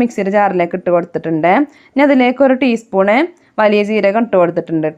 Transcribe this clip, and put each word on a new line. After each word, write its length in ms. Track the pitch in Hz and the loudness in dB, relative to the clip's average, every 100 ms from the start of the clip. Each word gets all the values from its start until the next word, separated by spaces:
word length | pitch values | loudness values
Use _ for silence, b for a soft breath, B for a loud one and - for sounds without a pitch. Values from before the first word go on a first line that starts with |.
മിക്സിയുടെ 300 | 240 226 196 202 | 0 -2 -2 0
ജാറിലേക്ക് 400 | 202 185 175 180 | 0 0 -2 -4
ഇട്ട് 80 | 180 175 | -2 -2
കൊടുത്തിട്ടുണ്ട്. 560 | - 160 165 160 170 208 294 b b | -2 -6 -6 -2 0 0 0 b b
ഇനി 100 | - 285 | -2 2
അതിലേക്ക് 340 | 269 247 254 269 | 2 2 2 0
ഒരു 80 | 262 | 2
ടീസ്പൂൺ 460 | 269 226 - 190 196 226 349 b b - | 0 -2 -4 -2 2 2 -2 b b -2
വലിയ 220 | 214 208 208 | 0 2 0
ജീരകം 360 | 214 196 208 233 | 0 0 0 0
ഇട്ട് 100 | 190 | 2
കൊടുത്തിട്ടുണ്ട് 480 | 170 170 - 165 156 | 0 -2 -4 -4 -4